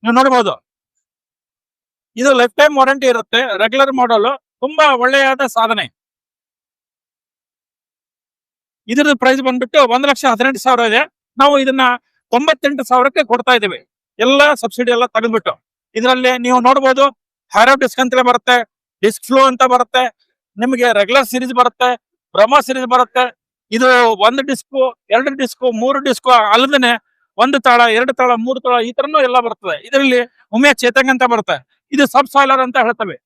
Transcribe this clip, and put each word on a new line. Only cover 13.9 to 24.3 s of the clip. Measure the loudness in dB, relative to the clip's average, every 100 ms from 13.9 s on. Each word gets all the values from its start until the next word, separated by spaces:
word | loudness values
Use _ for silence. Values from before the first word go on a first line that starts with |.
| _ _ -2 0
ಎಲ್ಲ | 2 2 0
ಸಬ್ಸಿಡಿ | -6 -6 -2 -2
ಎಲ್ಲ | -2
ತೆಗೆದ್ಬಿಟ್ಟು. | -2 -4 -4 -6 -12 _ _ _ -4
ಇದರಲ್ಲಿ | -2 0 0 -2 -2
ನೀವು | 0 2
ನೋಡ್ಬೋದು, | 2 0 0 0 -2 _ _ _
ಹ್ಯಾರೋ | 2 2 2
ಡಿಸ್ಕ್ | 0 -2
ಅಂತಲೇ | -2 0 0
ಬರುತ್ತೆ, | 0 0 -2 -2 _ _ _
ಡಿಸ್ಕ್ | -4 -4 -2
ಫ್ಲೋ | 2 2
ಅಂತ | 2 0
ಬರುತ್ತೆ, | 2 0 -2 -2 _ _ _ _ -6
ನಿಮಗೆ | -4 0 0 0
ರೆಗ್ಯುಲರ್ | 2 0 0
ಸೀರೀಸ್ | -6 -4 0
ಬರುತ್ತೆ, | 0 _ -2 -2 _ _ _
ಬ್ರಹ್ಮ | 0 2 2
ಸೀರೀಸ್ | 0 -6 -2
ಬರುತ್ತೆ. | 0 0 -2 -2 -6 _ _ _ 0
ಇದು | 2 4 2 2
ಒಂದು | 0